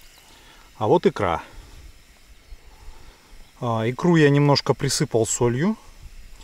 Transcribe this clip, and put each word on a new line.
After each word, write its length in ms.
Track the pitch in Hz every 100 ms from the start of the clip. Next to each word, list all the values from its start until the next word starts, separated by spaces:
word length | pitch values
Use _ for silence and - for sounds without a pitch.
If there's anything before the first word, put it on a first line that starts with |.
| - - - - - - - -
А 80 | 107
вот 220 | 170 196
икра. 340 | - 95 80 - - - - - - - - - - - - - - - - - - _ - - -
А, 300 | 120 113 113
икру 280 | 127 170 170
я 120 | 143
немножко 460 | 143 143 139 - -
присыпал 500 | 139 - 156 113 110
солью. 520 | - 120 120 185 220 - - - - - -